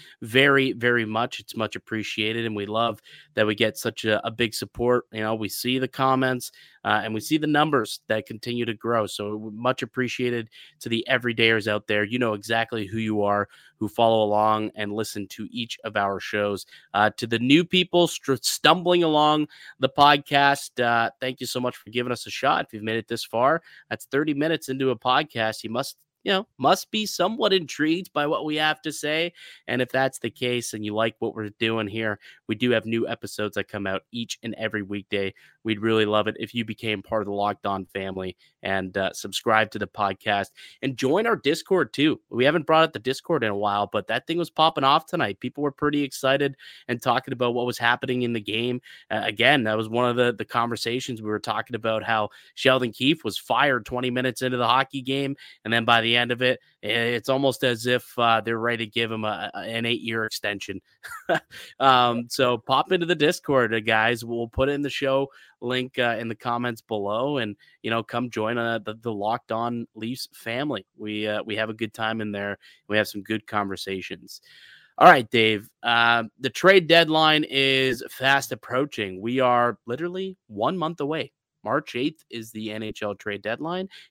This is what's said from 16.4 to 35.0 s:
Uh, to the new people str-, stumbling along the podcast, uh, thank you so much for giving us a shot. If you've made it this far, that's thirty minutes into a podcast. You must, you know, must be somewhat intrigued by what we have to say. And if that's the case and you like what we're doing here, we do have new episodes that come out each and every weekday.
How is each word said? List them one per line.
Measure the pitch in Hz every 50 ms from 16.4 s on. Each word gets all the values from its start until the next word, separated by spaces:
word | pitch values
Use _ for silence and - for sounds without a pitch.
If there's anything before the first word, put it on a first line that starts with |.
| 104 104 101 92 - _ - - - _ -
Uh, | 101 107 107 -
to | - 120
the | 113 117
new | 117 120 131 143 165 175
people | - - 180 180 - - 175 175
str-, | 160 - - - - 135 120
stumbling | - - - - - 151 185 185 170 180 180 175 170
along | 160 151 151 151 151 151 151 151 - - - - - - -
the | 131 127
podcast, | - - 143 143 147 147 143 - 147 139 139 139 139 - - - - - 120
uh, | 117 117 117 117 110 - -
thank | 127 131 127 -
you | 131
so | 120 - 127
much | 123 123 -
for | - - 107
giving | 107 120 123 123
us | 123 - -
a | -
shot. | - - - 139 160 180 170
If | - -
you've | 107
made | 107 110 110
it | 113 110
this | - 117 113 -
far, | - - 113 123 139 160 165 - - - - - -
that's | 117 - -
thirty | - - 139 156 156 143
minutes | 139 151 165 165 151 -
into | - 135 135 135 131
a | 123
podcast. | 110 - 127 127 143 160 151 - 117 110 110 107 - -
You | 107
must, | 113 123 139 - - _ _ _ _ _ -
you | 202
know, | 196 190 226 _ _
must | - - 208 190 - - _
be | - 220 214
somewhat | 190 - - - 202 226 226 226 202
intrigued | 190 190 160 127 - - 151 156 165 185 185 - -
by | 151 147
what | 147 160 - 151
we | 156 151
have | 151 156 156 151 - -
to | 160
say. | 143 - - 147 151 160 170 170 - - - - - - -
And | - 120 123
if | 127 123
that's | - 131 135 131 -
the | - - 117
case | - - 131 123 123 120 117 - -
and | 107 107
you | 104 104
like | 107 113 113 - -
what | 117 110 -
we're | 110 107 104 104 -
doing | 117 113 113 113 107
here, | 98 101 113 110 107 104 - - - - - _
we | - 110
do | 107 123 123
have | 120 113 107
new | 110 117 117 113
episodes | - 117 - - 101 - - 107 104 -
that | 104 98
come | _ - 104 98
out | 95 95 95 - _
each | - 120 113 - - - -
and | 117 104
every | - 110 107 110 107
weekday. | 101 95 104 104